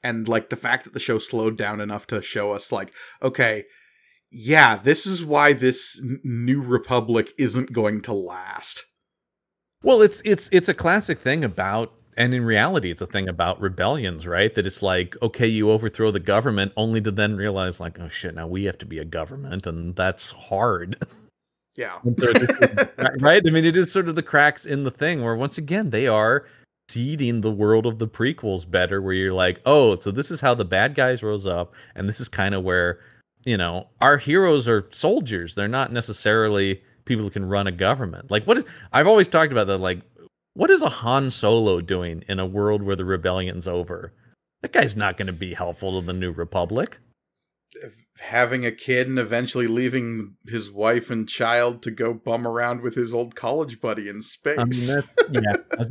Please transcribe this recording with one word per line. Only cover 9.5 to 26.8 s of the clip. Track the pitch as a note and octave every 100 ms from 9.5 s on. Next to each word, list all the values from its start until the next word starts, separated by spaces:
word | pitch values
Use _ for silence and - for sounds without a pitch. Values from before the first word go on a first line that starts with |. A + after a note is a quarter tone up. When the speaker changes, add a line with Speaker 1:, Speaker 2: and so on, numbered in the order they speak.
| _ _ _
Speaker 2:
Well, | - B3
it's, | G#3+ -
it's, | G#3+ G3 -
it's | F#3 F3+
a |
classic | - E3 G3 - D#3+
thing | B2+ D3+
about, | C3+ F2 F#2+ G#2+ A2+ _ _ -
and | B2
in | B2+
reality, | A#2 G#2+ C3 F#3 F#2
it's | E2
a | F2+
thing | G2+ F#2+
about | E2+ F2 F#2
rebellions, | G2 F2+ F#2 D3 G2+ E2 E2+
right? | F2 G#2+
That | A2 F#2+
it's | -
like, | G2 F#2 F2+ -
okay, | A2+ - A2+
you | A2 G#2+
overthrow | A2 A2 - A2
the | G2+
government | F#2+ G#2 B2 G#2 G2 -
only | A2+ A2+
to | G#2+
then | G2+ G#2+ G#2
realize, | G#2 F#2+ F#2 F2
like, | F2 E2+
"Oh | E2+
shit, | - F#2
now | E2 E2
we | F#2
have | G2 E2+
to | -
be | D#2+
a |
government," | D#2+ E2 D#2+ C3+ C#2 F#2 F2+
and | E2 E2+
that's | F2+ F#2 F#2 -
hard. | - - G2 A#2 F#2 F2 -
<laughs> | - - _ _ _ _ _
Speaker 1:
Yeah. | - A2+ G#2
Speaker 2:
And | B2 A#2+
so | B2
this | A#2 B2
is, | C4 C4+ - - -
Speaker 1:
<laughs> | C3 -
Speaker 2:
right? | C#3 F#3 E3+
I |
mean, | D#3+
it | E3 E3+
is | E3+
sort | G3 F3
of |
the | D#3+
cracks | D#3 D3 D3 - -
in | C#3+
the | C#3
thing | - D3+ E3
where, | A#2
once | A2+ C#3 -
again, | D3 F#3 G#3
they | A2 C3
are | G#2+ G#2+ C#3 - _ _ _